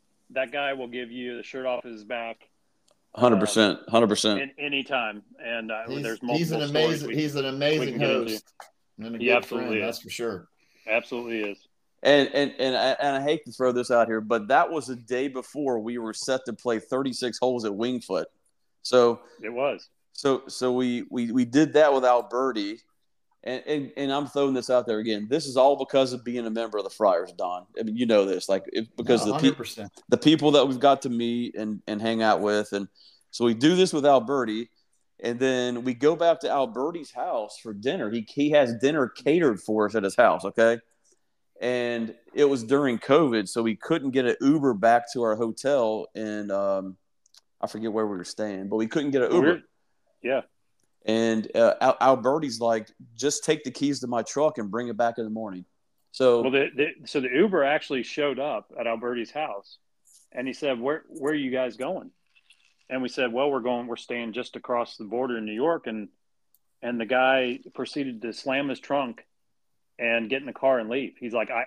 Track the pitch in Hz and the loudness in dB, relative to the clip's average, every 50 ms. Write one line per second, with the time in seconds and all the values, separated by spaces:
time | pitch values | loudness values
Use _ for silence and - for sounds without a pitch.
0 | _ _ _ _ _ - - 131 131 120 143 143 143 139 139 135 127 120 117 127 | _ _ _ _ _ -8 -4 -4 -4 -2 -4 -4 -4 -4 -4 -6 -8 -8 -8 -10
1 | 123 113 120 127 123 123 120 113 104 - - 131 131 127 123 120 - 123 113 107 | -10 -10 -10 -10 -10 -10 -10 -10 -12 -12 -10 -8 -4 -4 -4 -6 -6 -10 -14 -14
2 | 104 107 123 117 117 113 113 _ _ _ _ _ _ _ _ _ _ _ _ _ | -12 -10 -8 -8 -8 -10 -12 _ _ _ _ _ _ _ _ _ _ _ _ _
3 | _ _ - - 120 123 113 95 104 - - 113 107 98 - - - - 110 117 | _ _ 0 4 6 6 6 6 2 2 4 4 4 4 4 0 -2 2 4 4
4 | 117 101 104 - - 110 104 101 139 135 - - 143 147 143 139 135 139 143 127 | 6 4 4 2 2 0 0 0 -2 -6 -8 -8 -6 -4 -4 -4 -4 -2 -4 -4
5 | 117 107 104 104 98 110 120 - - 117 117 117 110 110 110 110 113 120 135 143 | -4 -4 -8 -12 -16 _ -20 -14 -10 -8 -8 -6 -6 -6 -8 -8 -8 -8 -8 -6
6 | 139 113 113 - 127 120 131 160 170 160 160 151 147 143 147 156 156 165 160 143 | -6 -6 -6 -6 -4 -2 -2 0 0 0 -2 -2 -2 0 0 2 2 2 0 -2
7 | 147 117 117 151 156 147 139 143 135 135 131 139 143 147 156 151 127 131 120 127 | -4 -4 -2 -2 -2 -2 -2 -2 -4 -4 -2 0 0 2 2 2 0 -2 -2 0
8 | 143 135 - 127 117 113 110 107 - _ _ - - - _ _ _ _ _ - | 0 2 2 0 0 -2 -4 -6 -8 _ _ -20 -20 -20 _ _ _ _ _ -16
9 | 107 113 117 110 120 120 120 123 - - 120 117 113 110 110 107 98 - - - | -12 -10 -6 -2 2 2 2 2 2 -2 -6 -6 -4 -2 -2 -2 -2 -4 -6 -8
10 | - 104 - - 120 113 101 87 - _ _ _ _ _ _ _ - 113 110 120 | -10 -12 -10 -6 -6 -6 -6 -8 -10 _ _ _ _ _ _ _ -6 -2 -2 -2
11 | 117 - 131 120 120 117 113 110 107 101 98 - _ _ _ _ _ _ _ _ | -2 -4 -8 -10 -8 -6 -6 -6 -6 -6 -8 -12 _ _ _ _ _ _ _ _
12 | - - 147 143 135 - - 139 143 131 - - 131 131 127 110 117 131 127 - | 4 6 6 6 4 4 2 0 -2 -2 -2 -2 -2 0 0 0 2 0 0 0
13 | 143 143 139 135 139 147 160 156 - 123 110 - 131 127 123 123 120 - 123 117 | 0 -2 -2 -2 0 -2 -2 -2 -4 -10 -4 -2 0 0 2 0 0 2 4 4
14 | 113 113 110 110 110 107 120 113 104 101 131 156 175 135 165 151 117 127 127 120 | 4 4 2 -2 -2 0 -2 -2 0 2 4 4 4 2 -2 -6 -6 -8 -10 -12
15 | 117 117 127 123 139 143 131 131 120 - - 151 143 135 123 113 107 117 120 120 | -8 -4 -4 -2 -2 -4 -6 -8 -10 -10 -8 -4 -2 -2 -2 -2 -4 -6 -6 -6
16 | 113 110 104 - - - 131 123 - 123 113 - - 123 117 107 - - 131 131 | -8 -8 -8 -8 -4 -4 -4 -4 -4 -6 -10 -6 -2 -2 -2 -2 -2 -4 -2 -2
17 | 139 135 117 - 127 120 107 - 127 127 127 120 107 107 101 98 117 123 127 120 | -2 -2 -4 -4 -6 -6 -4 -2 -2 0 0 -2 -4 -4 -4 -2 -2 -2 -4 -4
18 | - - 92 80 85 - _ _ _ _ _ _ _ _ _ _ - - 127 127 | -4 -4 -4 -4 -4 -6 _ _ _ _ _ _ _ _ _ _ -2 4 6 6
19 | 120 120 117 - - - - - - 107 120 123 135 139 110 - - _ _ _ | 6 6 4 0 -6 -20 -20 -14 -12 -8 -4 -2 -2 -2 -4 -6 -10 _ _ _
20 | _ _ _ - - 139 131 127 - - - - 127 127 123 127 127 123 120 120 | _ _ _ -2 0 2 2 0 -2 -8 -6 -2 0 0 2 2 0 0 -2 -4
21 | - - - 123 120 117 110 127 123 117 120 147 156 147 131 147 156 147 139 131 | -6 -6 -4 -4 -2 0 0 0 2 4 4 4 4 6 6 6 6 6 6 6
22 | 127 123 123 120 120 - 120 123 131 131 117 107 101 101 110 113 _ _ _ _ | 6 6 4 4 2 0 -2 -2 0 0 -2 -2 -4 -6 -8 -12 _ _ _ _
23 | _ _ _ _ _ _ _ _ - 113 127 131 - - 151 147 139 117 - - | _ _ _ _ _ _ _ _ -10 -8 -8 -6 -4 -4 -4 -4 -4 -6 -6 -4
24 | 139 139 139 143 147 131 - 143 143 139 131 123 113 - 127 123 117 120 110 107 | -2 -2 -2 -2 -2 -2 -2 0 0 2 0 0 0 2 2 2 2 2 -2 -2
25 | 110 113 107 104 107 110 135 143 139 139 123 131 131 143 143 131 135 - - 135 | 0 -2 -2 -2 -2 -2 -2 -2 -2 0 2 4 6 6 4 2 0 0 2 2
26 | 135 120 123 123 - 123 120 123 117 110 107 113 117 110 104 104 95 95 - - | 2 2 -2 -6 -6 -6 -6 -4 -4 -4 -4 -4 -4 -4 -4 -4 -6 -4 -2 2
27 | 110 98 90 85 92 90 87 95 95 90 90 90 90 _ - - 113 110 107 120 | 2 4 4 2 0 -4 -8 -8 -8 -8 -8 -10 -12 _ -10 -8 -6 -4 -2 -2
28 | 123 113 110 104 98 98 92 90 - - 98 95 - - - 107 113 113 _ - | 2 4 6 6 6 4 0 -2 -2 -2 -2 -2 -2 -4 -6 -6 -6 -6 _ -4
29 | 117 - 123 110 - 104 98 156 147 135 - - 117 - - 110 101 101 - - | 2 2 4 4 4 0 0 2 2 2 2 0 -6 -12 -12 -12 -14 -16 -18 -12
30 | _ - 120 113 - 151 160 156 147 151 143 143 127 139 131 117 127 143 135 135 | _ 0 0 4 6 4 4 6 6 6 6 6 6 4 2 4 4 4 4 4
31 | - 135 120 117 117 117 120 120 120 - - - 110 107 107 98 - 101 107 104 | 0 -4 -2 -2 -2 -2 -2 -2 -4 -6 -6 -6 -6 -6 -6 -8 -8 -8 -6 -4
32 | 113 113 113 113 113 110 101 82 104 104 104 104 104 - 101 101 98 - _ _ | -2 -2 0 2 2 2 2 4 2 2 0 0 0 -2 -4 -6 -6 -6 _ _
33 | _ _ _ _ _ _ - - 117 120 113 110 131 160 180 180 185 180 165 151 | _ _ _ _ _ _ -4 0 0 0 2 4 4 4 6 6 4 4 2 2
34 | 135 143 139 127 113 120 143 135 120 110 107 110 120 - _ _ _ _ _ _ | 4 6 6 6 4 2 -2 -2 -2 -2 -4 -6 -8 -10 _ _ _ _ _ _
35 | _ _ _ - - 120 120 120 131 131 127 127 123 123 123 120 120 127 123 117 | _ _ _ -8 -6 -4 -2 0 0 2 2 2 0 -2 -2 -4 -4 -4 -2 2
36 | 139 151 170 160 170 170 160 156 147 - 120 139 135 117 104 120 135 165 170 170 | 2 2 4 4 4 2 2 2 0 -2 0 0 -2 -2 -4 -4 -6 -4 -6 -8
37 | 139 - - 120 131 175 151 117 107 107 - - - 113 104 101 107 135 175 190 | -12 -12 -10 -8 -6 -4 -4 -4 -6 -8 -10 -14 -12 -12 -10 -6 -4 -4 -2 -2
38 | 120 104 113 117 107 - - 143 143 147 151 147 135 117 117 110 131 139 165 151 | -4 -4 -4 -6 -6 -6 -2 0 2 4 4 4 4 4 0 0 0 2 2 2
39 | 127 110 - - 127 135 151 180 170 135 107 92 - - 107 107 104 101 104 110 | 0 -2 -4 -4 0 2 2 4 4 2 2 0 -2 -2 0 0 2 2 0 0
40 | 98 98 - - 120 101 82 85 90 101 - 117 113 113 120 117 - _ _ _ | -2 0 4 6 6 6 6 4 -2 -2 2 4 4 6 4 2 -4 _ _ _
41 | _ _ _ _ _ _ _ _ _ _ _ - - 123 127 123 120 120 120 117 | _ _ _ _ _ _ _ _ _ _ _ -6 -4 -2 -2 -2 -2 -2 -4 -4
42 | 113 110 - _ _ _ - 123 147 139 139 123 113 110 139 143 147 131 117 107 | -6 -6 -8 _ _ _ 0 2 2 4 2 0 0 0 2 2 2 0 -2 -2
43 | - - 139 160 165 135 113 110 101 - - 120 113 113 107 - - - 160 165 | 2 4 4 4 4 4 2 0 -2 -2 -2 -2 -2 -2 -2 -4 -2 -2 -2 0
44 | 135 139 123 135 127 120 - - 135 139 151 160 139 135 117 95 107 113 117 - | 0 -2 0 0 2 0 0 2 4 4 4 4 4 2 2 4 4 4 4 4
45 | - - - 127 117 110 107 110 117 113 110 - - 135 143 135 117 110 110 104 | 2 -2 -4 -2 0 0 0 0 -2 -4 -4 -4 -2 0 2 2 2 0 -2 -4
46 | - - - 107 110 107 107 107 107 101 98 98 98 98 98 95 95 95 95 _ | -6 -8 -8 -8 -6 -6 -6 -6 -6 -4 -4 -2 0 0 -2 -2 -4 -8 -12 _
47 | _ _ _ _ _ _ _ - _ _ _ - - - - 107 113 113 101 110 | _ _ _ _ _ _ _ -20 _ _ _ -10 -8 -8 -6 -6 -6 -4 -2 -2
48 | 110 104 101 90 87 - - - 107 104 98 95 95 98 107 110 113 113 - 160 | -2 -2 -4 -6 -8 -10 -8 -6 -6 -6 -6 -6 -6 -4 -2 -2 -2 -2 -2 -2
49 | 143 147 135 135 123 - - 175 131 160 175 160 - _ _ _ _ _ _ _ | -2 0 0 2 2 2 4 4 4 4 2 0 -4 _ _ _ _ _ _ _
50 | _ _ _ _ - 120 135 123 - _ _ _ _ _ _ _ _ _ _ _ | _ _ _ _ -4 -2 -2 -2 -4 _ _ _ _ _ _ _ _ _ _ _
51 | - 107 110 113 113 113 113 110 107 - - 113 117 104 - - - 131 - - | -2 0 2 4 4 4 2 0 0 0 4 4 6 6 6 4 4 2 4 4
52 | 120 135 135 127 110 127 143 165 156 135 113 113 117 117 113 113 107 - _ - | 6 4 4 4 4 0 0 0 -2 -4 -4 -2 0 0 0 0 -2 -8 _ -20
53 | - 120 117 110 123 147 139 - - 160 160 156 - 127 - - 139 143 139 - | -20 -20 -8 -4 -2 -2 -2 -2 0 -2 -2 0 -2 -8 -6 -2 -2 -2 -2 -2
54 | 127 120 123 117 110 - - 139 151 156 151 123 107 98 95 117 123 120 110 104 | -4 -4 -2 -2 -2 -2 0 2 2 2 0 -2 -6 -6 -4 -6 -6 -4 -2 0
55 | 120 117 117 - 113 107 107 110 113 107 95 90 90 _ _ _ _ _ _ _ | 0 0 0 -4 -6 -6 -6 -8 -8 -10 -10 -12 -16 _ _ _ _ _ _ _
56 | _ _ - - 131 127 120 120 120 131 131 135 143 175 - - 147 135 135 - | _ _ -2 2 4 4 6 4 4 2 2 2 2 0 0 -2 -2 -2 -4 -10
57 | 135 - - 147 127 123 123 143 202 214 185 160 139 139 151 156 - - 143 127 | -10 -4 -4 -2 -2 0 2 2 2 4 2 2 2 2 2 0 -2 -4 -6 -6
58 | 113 - - 151 147 143 127 123 139 147 123 104 - _ - 135 117 117 113 113 | -6 -6 -4 -2 -2 -2 -2 -4 -4 -4 -6 -6 -8 _ -10 -6 -4 -4 -4 -4
59 | 120 120 123 120 110 - - 147 156 135 104 98 - - - _ _ _ _ _ | -4 -6 -4 -6 -6 -8 -8 -8 -8 -8 -8 -12 -14 -18 -20 _ _ _ _ _
60 | _ _ _ _ _ _ - - 127 131 123 - 151 143 131 117 120 135 151 156 | _ _ _ _ _ _ -10 -8 -8 -8 -6 -4 -4 -4 -2 -2 -2 -4 -4 -4
61 | - - - 160 135 147 156 147 139 127 127 131 127 123 107 110 127 156 190 147 | -8 -14 -12 -6 -4 -4 -2 -2 -4 -4 -2 -2 -4 -4 -6 -8 -8 -6 -6 -8
62 | - - _ _ _ _ _ _ _ _ _ _ _ _ _ _ _ - 127 131 | -10 -14 _ _ _ _ _ _ _ _ _ _ _ _ _ _ _ -8 -6 -6
63 | 127 123 - 143 131 120 113 123 139 147 139 127 113 123 123 120 120 120 113 - | -6 -6 -4 -2 -2 -2 0 0 0 0 0 -2 -2 -2 -4 -4 -4 -8 -10 -10
64 | - - 123 120 117 113 101 127 120 - - 123 - - 123 120 117 - - - | -10 -8 -8 -8 -8 -8 -8 -8 -8 -10 -12 -12 -6 -4 -2 -2 -4 -4 -8 -14
65 | 110 101 110 123 131 127 120 113 107 107 107 110 135 165 165 151 - 123 110 110 | -12 -8 -6 -4 -4 -4 -4 -6 -6 -6 -4 -2 0 0 -2 -2 -4 -8 -8 -8
66 | 101 - _ _ _ _ _ _ _ _ _ _ _ _ _ _ - 120 120 113 | -8 -12 _ _ _ _ _ _ _ _ _ _ _ _ _ _ -8 -6 -4 -4
67 | 113 104 127 127 127 131 135 131 127 123 123 - - - - - 127 - - 151 | -2 0 2 2 4 4 4 2 2 0 -4 -8 -10 -14 -10 -10 -10 -6 -6 -6
68 | 139 131 120 107 120 117 104 - - 135 131 135 143 139 127 - - - 139 143 | -6 -6 -8 -8 -8 -10 -10 -8 -6 -4 -2 -2 -2 -4 -6 -8 -6 -4 -2 -2
69 | 135 120 113 - - _ _ _ _ _ _ _ _ _ _ _ _ _ _ - | -2 -4 -8 -14 -18 _ _ _ _ _ _ _ _ _ _ _ _ _ _ -4
70 | 120 117 117 117 113 104 131 135 143 127 113 - 135 135 131 123 110 107 120 139 | -2 0 0 0 -2 -2 -4 -6 -6 -8 -6 0 2 2 2 2 0 -2 -4 -4
71 | 127 - - - 123 117 110 117 110 110 123 117 127 | -6 -6 -10 -10 -8 -4 -2 -2 -2 -2 -4 -4 -4